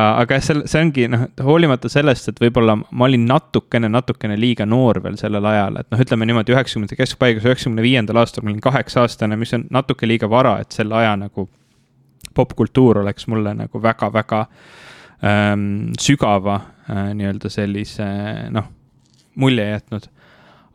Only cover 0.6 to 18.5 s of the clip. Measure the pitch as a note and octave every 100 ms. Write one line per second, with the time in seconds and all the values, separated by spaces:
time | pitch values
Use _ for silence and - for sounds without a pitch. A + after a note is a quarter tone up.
0.6 | B2+ D3+ D#3+ C3+ A#2+ A#2+ B2+ - C3 E3
1.6 | E3 B2+ B2 C#3+ D3 A#2 - - A#2+ B2
2.6 | A2+ G#2+ - B2+ B2+ B2+ A#2 C#3+ - A2
3.6 | - A#2+ A2+ A#2 - B2 G#2+ G#2 B2 A#2
4.6 | G#2 A#2+ B2+ F#2 F#2+ G2+ G#2+ G#2 G#2 G#2+
5.6 | G2 G#2 - A2+ B2+ A#2 A2+ A#2 G#2+ B2+
6.6 | B2+ A2+ G#2 - C3 - B2+ A2 A2+ B2+
7.6 | C3+ A2+ A#2+ C3 G#2+ A#2 A#2 - G#2+ G#2
8.6 | C3 C3 A2 B2+ A#2+ - G#2+ G#2+ A2+ A#2+
9.6 | - B2 - C3 A2+ A2+ G#2 A#2 C3 F#2+
10.6 | A2 - G#2+ A2+ A2+ G2+ G2+ - F#2 _
11.6 | _ _ _ _ _ _ - - B2+ -
12.6 | A2 C3+ B2+ G#2 G2+ - - A2 G#2 G#2+
13.6 | A2 A2 A2+ A2 G#2 A2 G#2 A2 A2+ _
14.6 | - - - - - - G2+ G#2 G#2 G#2
15.6 | G2+ G2+ A2 A#2 - C#3+ B2 G2+ G2 G2+
16.6 | - _ - G#2 G2 G#2 G2+ G2 G2+ -
17.6 | G2+ G2+ G#2 - G2+ G2+ G#2 A2 A2+